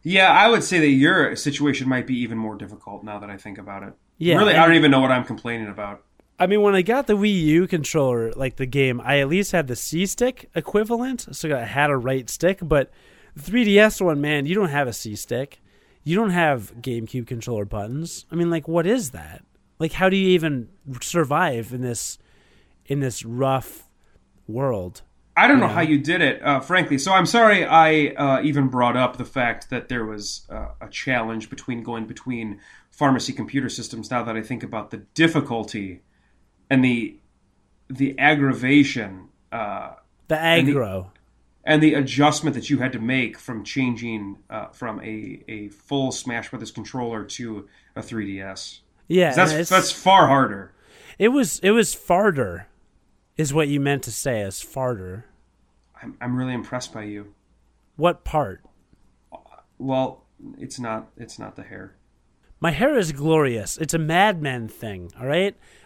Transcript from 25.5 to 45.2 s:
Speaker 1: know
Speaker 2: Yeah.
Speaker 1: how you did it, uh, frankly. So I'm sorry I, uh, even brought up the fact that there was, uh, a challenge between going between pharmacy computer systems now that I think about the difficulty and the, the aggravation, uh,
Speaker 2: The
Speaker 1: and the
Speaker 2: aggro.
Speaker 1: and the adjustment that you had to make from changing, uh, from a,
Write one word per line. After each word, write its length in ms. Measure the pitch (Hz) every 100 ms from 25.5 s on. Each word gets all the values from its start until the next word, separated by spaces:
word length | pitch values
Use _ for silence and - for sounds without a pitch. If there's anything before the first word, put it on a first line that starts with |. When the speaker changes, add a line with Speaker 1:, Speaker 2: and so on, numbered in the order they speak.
| 277
Speaker 1:
know 60 | 190
Speaker 2:
Yeah. 60 |
Speaker 1:
how 80 | 110
you 180 | 160 143
did 220 | 147 175
it, 220 | 147 -
uh, 160 | - 139
frankly. 380 | 131 185 180 135
So 160 | 185
I'm 120 | 190 175
sorry 380 | 233 220 196
I, 440 | 165 160 160 156 143
uh, 340 | - 139 135
even 260 | 143 143 131
brought 300 | 127 120 123
up 180 | 123 -
the 80 |
fact 460 | 120 135 120 113 -
that 180 | 123 -
there 160 | 123
was, 420 | 107 107 101 - -
uh, 200 | 110 107 -
a 80 | 110
challenge 600 | - - 127 113 113 107
between 320 | - - 117
going 260 | 113 117 113
between 520 | - - 120 113 101 - - _
pharmacy 400 | - 143 127 -
computer 380 | - 107 139 123
systems 420 | - 110 113 107
now 100 | 123
that 120 | 113 110
I 60 |
think 220 | 107 120
about 280 | - 113 104
the 60 | 101
difficulty 1040 | - - 165 160 139 117 104 107 98 87 _ _ _ _ _ _ _
and 140 | 131
the, 340 | 127 120 107 - _ _ _ _ _ _ _
the 320 | 127 135 135
aggravation, 1120 | 143 151 139 113 127 147 139 123 104 92 92 _ _
uh, 380 | 117 104 98 - - _ _ _
Speaker 2:
The 100 | 156
Speaker 1:
and 300 | 165 165 135
the 60 |
Speaker 2:
aggro. 380 | 143 107 95 95 _ _ _ _ _
Speaker 1:
and 180 | - 156
the 120 | 156
adjustment 600 | 147 127 120 147 147 156 120
that 140 | -
you 100 | 139
had 120 | 123
to 80 | 117
make 400 | 113 131 117 -
from 240 | - 113
changing, 760 | - 139 127 113 117 110 101 98 _
uh, 180 | 110 101
from 320 | - 120 104
a, 420 | 110 110